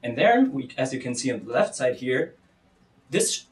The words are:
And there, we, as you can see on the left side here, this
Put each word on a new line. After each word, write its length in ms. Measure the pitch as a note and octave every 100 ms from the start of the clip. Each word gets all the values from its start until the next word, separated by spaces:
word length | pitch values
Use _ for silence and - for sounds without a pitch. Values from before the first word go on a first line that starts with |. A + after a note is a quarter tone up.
And 160 | A#2+ A#2
there, 280 | G3 A#3+ C4+
we, 260 | C#3 - -
as 120 | -
you 80 | C3
can 140 | B2+
see 180 | A#2+ C3
on 140 | A2+ G#2+
the 60 |
left 240 | A#2 - -
side 220 | B2+ A#2+
here, 360 | B2+ C3 - - _ _ _ _ _ _ _
this 320 | E3+ A3 - -